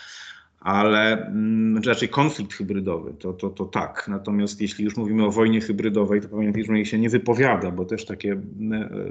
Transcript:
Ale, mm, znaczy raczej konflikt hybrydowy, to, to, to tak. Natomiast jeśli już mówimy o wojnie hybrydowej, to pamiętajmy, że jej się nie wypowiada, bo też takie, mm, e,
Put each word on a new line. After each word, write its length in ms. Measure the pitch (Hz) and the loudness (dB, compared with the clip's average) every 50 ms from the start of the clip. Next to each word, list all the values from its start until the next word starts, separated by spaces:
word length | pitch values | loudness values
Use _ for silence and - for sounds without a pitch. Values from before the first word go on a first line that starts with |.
| - - - - - - - - - _ _ _ - | -20 -20 -18 -18 -18 -20 -20 -20 -20 _ _ _ -2
Ale, 640 | 92 98 101 104 107 107 107 107 110 110 107 - | 2 4 4 6 6 6 6 6 4 4 2 -2
mm, 460 | - 98 107 107 110 113 110 110 110 110 | -2 -2 -2 0 2 2 2 2 2 2
znaczy 160 | 110 107 127 | 2 2 2
raczej 200 | 113 - 123 117 | 2 2 0 0
konflikt 440 | - 139 143 151 151 - 104 - - | 2 2 2 2 0 -4 -8 -8 -8
hybrydowy, 600 | - 104 92 101 98 92 95 87 82 78 64 - | -6 -6 -4 -4 -2 -2 -2 -4 -4 -6 -10 -12
to, 200 | - - 92 90 | -10 -8 -8 -6
to, 160 | - - 98 | -6 -6 -6
to 160 | - - 95 | -6 -6 -6
tak. 400 | 92 - 101 80 73 - - - - | -4 -4 -4 -4 -4 -6 -8 -8 -6
Natomiast 520 | 98 98 - 110 104 101 101 101 - - | -6 -6 -4 -2 0 0 0 -2 -2 -4
jeśli 240 | 107 101 - - 107 | -6 -6 -4 -4 -4
już 120 | 104 - | -4 -2
mówimy 280 | 120 110 104 110 110 107 | -2 -2 0 2 2 2
o 60 | 101 | 2
wojnie 300 | 101 113 110 110 110 110 | 4 4 4 4 4 2
hybrydowej, 600 | 110 - 104 101 107 110 101 107 101 98 101 104 | 2 0 -2 0 0 0 2 2 2 2 2 0
to 80 | 104 101 | 0 -2
pamiętajmy, 380 | 104 107 107 104 101 113 107 | -4 -2 0 0 0 0 0
że 80 | 107 110 | 0 2
jej 100 | 107 104 | 2 2
się 140 | - - 110 | 2 0 0
nie 100 | 117 113 | 2 4
wypowiada, 640 | 117 104 - 120 117 113 135 131 110 92 98 90 | 2 2 2 2 2 4 4 4 4 2 0 -2
bo 140 | 87 92 90 | -4 -4 -4
też 200 | - 110 104 - | -4 -6 -6 -6
takie, 260 | - 98 - - 101 | -8 -10 -6 -4 -4
mm, 520 | 98 98 101 - 95 101 107 110 110 107 104 | -4 -4 -6 -10 -10 -8 -6 -4 -4 -4 -4
e, 60 | - 98 101 95 90 | -6 -8 -8 -8 -8